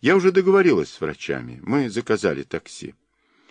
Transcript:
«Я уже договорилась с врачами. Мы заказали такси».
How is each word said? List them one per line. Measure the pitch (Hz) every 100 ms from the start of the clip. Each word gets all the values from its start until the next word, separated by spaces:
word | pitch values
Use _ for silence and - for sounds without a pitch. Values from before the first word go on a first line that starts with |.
«Я | 131 190
уже | 185
договорилась | 185 185 196 180 104 73
с | -
врачами. | 78 73 - 69 60 62
Мы | - 135 127
заказали | 104 117 110 95 69
такси». | 69 80 - - 71 _ _ _ _ _ _